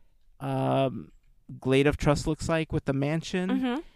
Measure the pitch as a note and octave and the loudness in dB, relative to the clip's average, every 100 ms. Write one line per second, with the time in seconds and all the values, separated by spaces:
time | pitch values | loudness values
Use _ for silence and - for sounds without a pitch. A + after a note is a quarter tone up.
0 | _ _ _ - C3+ C3+ C3 C3 C3+ A2+ | _ _ _ -10 -4 -2 0 2 0 -4
1 | - - _ _ - B2+ B2+ C3+ C#3+ - | -14 -20 _ _ -20 -6 2 4 4 2
2 | D#3 C#3+ E3 D3+ - E3 D#3 D#3 - C3+ | 2 2 0 -4 -2 -2 0 -2 -2 -2
3 | C#3+ D#3+ - F#3 F#3 C4 B3+ C4 - | 0 -2 -4 -4 -2 -2 -2 -4 -8